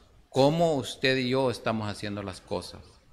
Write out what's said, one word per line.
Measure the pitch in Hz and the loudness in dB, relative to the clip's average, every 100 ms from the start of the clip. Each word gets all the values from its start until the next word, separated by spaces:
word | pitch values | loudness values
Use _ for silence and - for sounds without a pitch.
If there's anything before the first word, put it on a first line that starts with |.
| _ - _ | _ -20 _
cómo | 127 139 165 165 | 4 4 4 2
usted | 143 117 - 135 131 | 2 -2 -2 0 2
y | 127 | 2
yo | 131 131 | 2 0
estamos | 117 - 110 107 | 0 -2 -2 -4
haciendo | 98 104 101 | -6 -6 -6
las | 98 90 | -8 -10
cosas. | - 92 - 92 - - _ | -6 -6 -6 -14 -20 -20 _